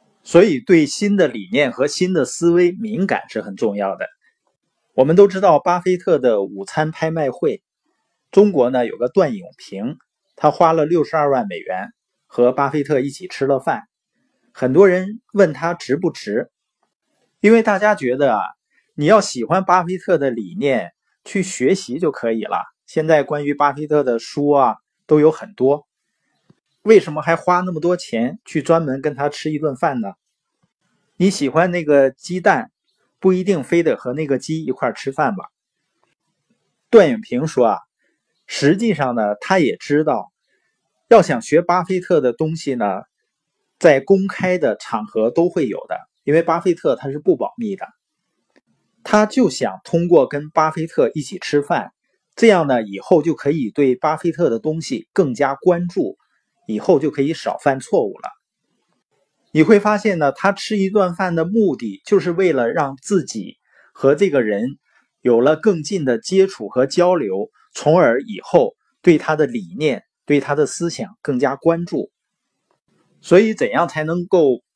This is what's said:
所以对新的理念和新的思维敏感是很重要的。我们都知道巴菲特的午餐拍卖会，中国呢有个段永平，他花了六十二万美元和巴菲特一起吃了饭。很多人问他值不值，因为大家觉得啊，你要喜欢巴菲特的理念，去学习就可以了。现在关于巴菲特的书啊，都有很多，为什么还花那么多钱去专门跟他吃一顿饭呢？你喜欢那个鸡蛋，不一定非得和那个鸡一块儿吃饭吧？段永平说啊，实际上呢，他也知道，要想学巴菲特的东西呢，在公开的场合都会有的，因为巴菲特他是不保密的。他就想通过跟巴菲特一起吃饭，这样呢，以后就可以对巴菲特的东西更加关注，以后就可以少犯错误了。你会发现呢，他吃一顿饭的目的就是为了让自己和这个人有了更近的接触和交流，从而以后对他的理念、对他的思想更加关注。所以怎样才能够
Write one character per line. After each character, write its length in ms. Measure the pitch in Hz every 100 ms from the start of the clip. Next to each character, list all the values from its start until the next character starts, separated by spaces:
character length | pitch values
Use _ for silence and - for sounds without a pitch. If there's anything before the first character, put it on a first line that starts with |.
| _ _
所 200 | - 170
以 180 | 208 131
对 240 | - 170
新 320 | 143 - 202 202
的 120 | 151
理 200 | 113 92
念 220 | 120 139
和 140 | 120 147
新 260 | - 185
的 140 | 180 123
思 240 | - 170
维 220 | 170 175
敏 340 | 185 110 117 190
感 160 | 113 -
是 100 | 110
很 160 | 98 95
重 200 | 113 101
要 200 | 98 92
的。 100 | 92 _ _ _ _ _ _ _ _
我 120 | -
们 120 | 135 180
都 100 | 202
知 140 | 190
道 180 | 190 147
巴 200 | 180 180
菲 160 | 185 180
特 220 | 196 151
的 240 | 127 107
午 240 | 95 98 98
餐 240 | - 160
拍 200 | 160 160
卖 200 | 160 139
会， 320 | - 156 101 _ _ _ _ _ _ _
中 220 | - 208
国 160 | 170 123
呢 160 | 127
有 140 | 120 -
个 100 | 127
段 260 | 196 156
永 140 | 107 87 _
平， 400 | - 98 113 160 _ _ _ -
他 140 | 151
花 240 | 147 170
了 100 | 160
六 200 | 151 170
十 120 | 143 160
二 140 | 143
万 160 | 135 104
美 80 | 87
元 380 | - 92 101 _ _ _ _
和 260 | - 120
巴 160 | 127 139
菲 140 | 151
特 180 | 139 143
一 80 | 139
起 200 | 139 185
吃 180 | - 135
了 140 | 135
饭。 240 | 147 117 - _ _ _ _ _ _
很 220 | - 127
多 120 | 143 196
人 360 | 180 190 220 _
问 220 | 202 180
他 180 | 135 165
值 240 | 175 - 135
不 140 | 160
值， 400 | - - 110 123 _ _ _ _ _ _ _ _ _
因 140 | 208
为 80 | 226
大 160 | 220 190
家 160 | 214
觉 240 | 208 131 131
得 160 | 139
啊， 80 | 107 92 - _ _ _
你 120 | - 147
要 160 | 214
喜 220 | 196 127
欢 200 | 110 180
巴 200 | 190 185
菲 120 | 170 185
特 220 | - -
的 120 | 139
理 240 | 117 95 87
念， 320 | 139 123 90 _ _ _
去 180 | - 196
学 320 | 185 - 127
习 240 | 190 - 131
就 120 | 170
可 220 | - 117
以 100 | 113
了。 160 | - 90 - _
现 220 | _ - 156
在 160 | 151
关 220 | 131 147
于 100 | 143
巴 180 | 143 143
菲 140 | 143 151
特 160 | 151
的 160 | 131 117
书 300 | - - 147
啊， 280 | 143 123 107 _ _ -
都 140 | 151
有 100 | 151
很 220 | 156 -
多， 340 | - 131 147 _ _ _ _ _ _ _ _ _ _
为 160 | 208 220
什 140 | -
么 80 | 151
还 160 | 165 165
花 240 | - 180
那 100 | 185
么 100 | 160
多 160 | 170 175
钱 420 | - 113 120 170 -
去 160 | 156
专 200 | 131 165
门 200 | 151 135
跟 120 | 147
他 140 | 131 147
吃 240 | 147 156
一 60 | 151
顿 180 | 151 127
饭 240 | 156 127
呢？ 140 | 101 - _ _ _ _ _ _ _ _ _ -
你 140 | 185
喜 200 | 190 139
欢 200 | 156 180
那 140 | 175
个 260 | 147 143 135
鸡 300 | - - 180
蛋， 320 | 196 151 - _ _ _ _ _
不 140 | 185
一 100 | 185
定 180 | 185 180
非 200 | 127 170
得 120 | 165 110
和 160 | 123
那 120 | 135 151
个 120 | 135
鸡 260 | - 160
一 60 | 151
块 180 | 127 127
儿 60 |
吃 180 | 107 139
饭 240 | 135 139 95
吧？ 140 | - _ _ _ _ _ _ _ _ _ _ _ _ _ -
段 220 | 226 165
永 100 | 110
平 260 | 104 123 156
说 200 | - 117
啊， 120 | 95 _ _ _ _ _ _ _
实 280 | - 139
际 200 | 190 226
上 200 | 156 131
呢， 200 | 120 104 104
他 200 | - 190
也 180 | 131 90
知 260 | - 147
道， 300 | 151 117 - _ _ _ _ _ _ _ -
要 120 | 226
想 220 | 175 123
学 180 | - 151
巴 240 | 175 180
菲 160 | 175 185
特 220 | 180 170
的 100 | 127
东 240 | 117 156 160
西 180 | -
呢， 280 | 123 104 95 - _ _ _ _ _ _ _
在 220 | 170 139
公 280 | 139 196 190
开 280 | - 185 180
的 220 | 135 104
场 260 | - 110 107
合 240 | 113 113
都 200 | 165 175
会 160 | - 127
有 180 | - -
的， 100 | - - _
因 80 | -
为 100 | 156
巴 160 | 165 165
菲 140 | 185
特 240 | 170 156 120
他 140 | 139
是 80 | 147
不 180 | 151 143
保 160 | 110 -
密 180 | 110 95
的。 100 | - _ _ _ _ _ _ _ _ _ _ _
他 220 | - 214 214
就 240 | 262 254
想 280 | - 113 95
通 240 | - 170 175
过 180 | 165 127
跟 220 | 147 151
巴 220 | 160 156
菲 160 | 156 160
特 240 | - 123
一 60 | 156
起 180 | 139 190
吃 220 | - 147
饭， 320 | 143 151 92 _ _ _ _ -
这 100 | 233
样 220 | 190 147
呢， 120 | 123
以 180 | 107 98
后 220 | - 170
就 120 | 156
可 160 | 143 143
以 200 | 160 113
对 260 | - 139 123
巴 200 | 151 156
菲 140 | 175
特 180 | 156 160
的 120 | 113
东 200 | 160 160
西 280 | - 117 -
更 220 | - 151
加 220 | 117 135 139
关 320 | 185 170 175
注， 280 | 190 110 - _ _ _ _ -
以 120 | 107
后 220 | - 156
就 100 | 147
可 120 | -
以 120 | 139
少 240 | 160 - -
犯 220 | 143 135
错 260 | - 185 107
误 100 | -
了。 100 | - _ _ _ _ _ _ _ _ _ _ _ _
你 120 | 156
会 180 | 156 208
发 160 | 208 208
现 220 | 214 175
呢， 120 | 143
他 220 | - 196
吃 240 | 185 - 214
一 140 | 190
顿 240 | 208 185
饭 200 | 175 185
的 120 | 165 170
目 280 | 220 196
的 280 | 127 113 95
就 160 | - 202
是 120 | 170
为 200 | 170 185
了 160 | 135 117
让 280 | 165 139 139
自 240 | - 196
己 320 | 127 110 87 - _ _ _
和 200 | - 135
这 140 | 151 196
个 140 | 143
人 360 | 110 101 123 147 _ _ _ _
有 180 | 123 117
了 160 | 131 156
更 260 | 220 170
近 220 | 151 196
的 140 | 135 117
接 280 | - 190 190
触 220 | - 104
和 160 | 127
交 300 | 135 - 175
流， 340 | 180 110 95 107 _ _
从 260 | - 143 170
而 220 | 139 120
以 200 | - 101
后 320 | - 170 113 - _ _
对 160 | - 156
他 180 | -
的 120 | 156 139
理 280 | 117 87 101
念、 260 | 151 117 _ _ -
对 120 | 147
他 160 | 135
的 120 | 147 139
思 240 | - 170
想 260 | - - -
更 160 | - 123
加 180 | 131 135
关 300 | 165 170 175
注。 260 | 147 - _ _ _ _ _ _ _ _ _ _ _
所 200 | - 175
以 140 | 220
怎 160 | - 117
样 180 | 120 170
才 160 | 156
能 220 | 156 180 175
够 360 | 185 147 123 _